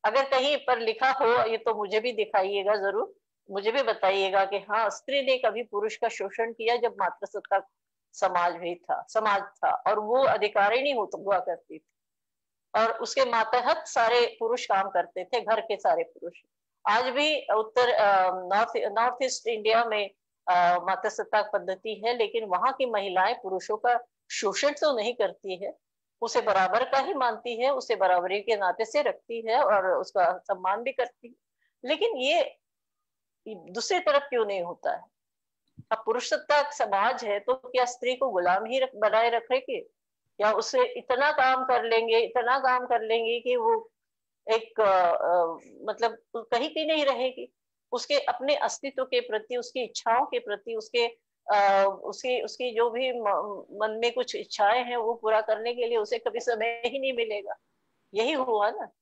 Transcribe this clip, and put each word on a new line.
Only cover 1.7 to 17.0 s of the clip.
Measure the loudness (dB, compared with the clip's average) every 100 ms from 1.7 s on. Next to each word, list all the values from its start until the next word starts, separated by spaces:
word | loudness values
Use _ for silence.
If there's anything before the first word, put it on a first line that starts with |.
मुझे | -2 -2 -2
भी | -2
दिखाइएगा | -4 0 0 2 0 0
जरूर, | 0 0 -2 -4 _ _ _ -10
मुझे | -4 -2
भी | 0
बताइएगा | 0 2 2 2 2 2
कि | 0 -2
हाँ, | -2 -2 0
स्त्री | -4 -4 -2
ने | 0 0
कभी | 0 -2
पुरुष | -6 -4 -4
का | -2 -4
शोषण | -4 -8 -4 -4
किया | -2 -2 0
जब | -2 -2
मातृसत्ता | -4 -4 -10 -10 -2 -2 -2 _ _ _ _
समाज | -2 0 2 0
भी | 0 -6
था, | -8 -4 -6 -2
समाज | -2 2 0
था, | -2 _ -2
और | 0 0 0
वो | 0 2
अधिकारिणी | 4 2 2 2 2 2 0
हो, | 0 -4
हुआ | -6 -2 0
करती | 0 -6 _ -20
थी | _ _ _ _ _ _ _ _ _
और | 0 2
उसके | 0 -4 0
मातहत | 2 2 2 2 2 0 0
सारे | 0 4 4 2 0
पुरुष | -2 -2
काम | 0 0 2
करते | -2 -2 -8
थे, | -4 -4
घर | 0 -2
के | -2 -2
सारे | 0 0
पुरुष। | -2 -8 -14 -14 _ _ _ _ 0
आज | 2